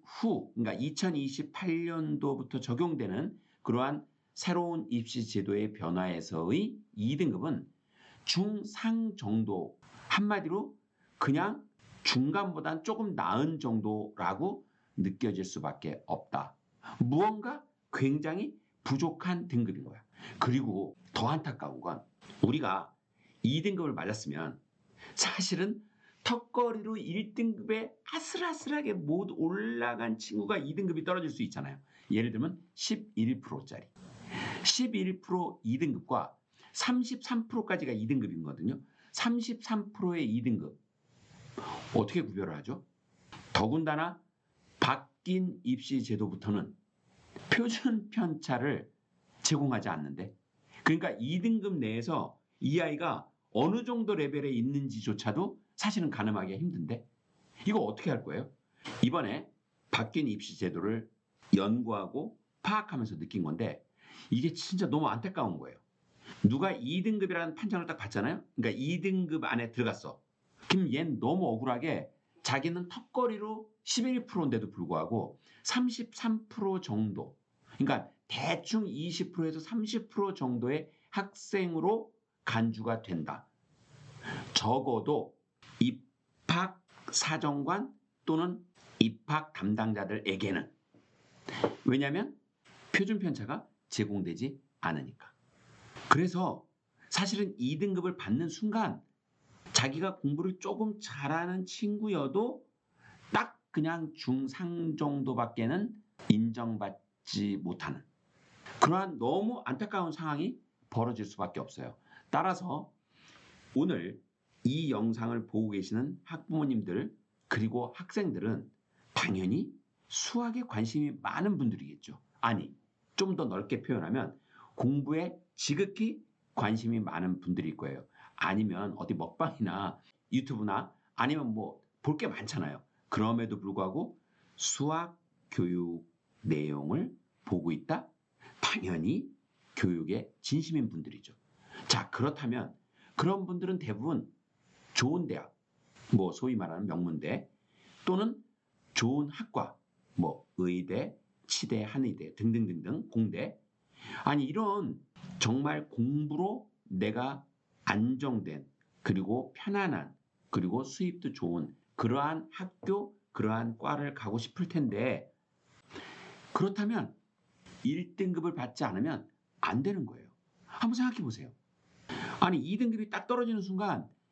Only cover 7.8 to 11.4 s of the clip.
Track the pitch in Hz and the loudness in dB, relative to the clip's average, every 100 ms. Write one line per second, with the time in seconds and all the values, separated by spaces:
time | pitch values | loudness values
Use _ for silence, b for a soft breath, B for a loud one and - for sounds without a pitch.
7.8 | B B B B - 175 208 208 - - | B B B B -2 2 2 0 -6 -2
8.8 | 226 226 226 - 107 110 107 92 76 - | 0 2 0 -2 0 2 2 0 -4 -10
9.8 | - - - - 208 202 156 196 - - | -20 -16 0 2 4 2 0 -2 -2 -10
10.8 | _ b b - 139 147 | _ b b -2 2 4